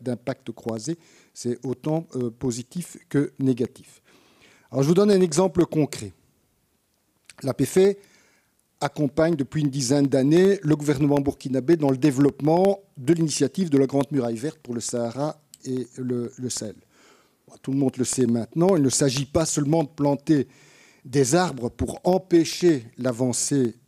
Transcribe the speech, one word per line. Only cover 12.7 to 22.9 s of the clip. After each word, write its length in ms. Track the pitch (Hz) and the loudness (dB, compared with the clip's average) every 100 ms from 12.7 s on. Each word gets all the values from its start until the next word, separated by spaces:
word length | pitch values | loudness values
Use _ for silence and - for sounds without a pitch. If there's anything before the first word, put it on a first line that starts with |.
| 196 _ - | 0 _ -12
de 160 | 127 | 0
l'initiative 560 | 165 160 - 135 - 175 | 2 2 0 -2 0 0
de 80 | 139 | 2
la 100 | 131 | 2
Grande 240 | 139 135 | 0 -2
Muraille 240 | 143 120 113 | -2 -2 -4
Verte 240 | 147 - | -8 -10
pour 160 | - 117 | -10 -8
le 60 | |
Sahara 600 | - 120 117 123 151 - _ - 135 | -6 -4 -6 -4 -6 -8 _ -18 -8
et 220 | 127 120 - | -8 -8 -10
le, 360 | 127 123 117 - | -6 -4 -6 -10
le 120 | 123 | -10
Sahel. 260 | - 107 - _ _ _ _ _ _ _ | -8 -10 -14 _ _ _ _ _ _ _
Bon, 80 | - | -16
tout 100 | - | -6
le 60 | 135 | -2
monde 180 | 131 127 | -2 -2
le 60 | |
sait 240 | 120 - 117 | -4 0 0
maintenant, 480 | 117 113 160 180 180 | 0 -2 0 2 4
il 80 | |
ne 60 | 135 | 2
s'agit 360 | - 143 127 135 | 2 0 0 -2
pas 200 | 175 160 | -2 0
seulement 380 | 156 143 165 | -2 0 0
de 60 | 147 | 0
planter 580 | - 143 139 - 151 - _ _ _ _ _ 135 | -2 -2 -2 2 0 0 _ _ _ _ _ -4
des 280 | 143 123 | 0 2
arbres 360 | 170 180 135 120 | 2 0 -4 -8
pour 320 | - 123 - | -6 -8 -4
empêcher 840 | 180 185 185 170 160 - 175 143 110 | 0 0 4 2 2 2 2 2 -2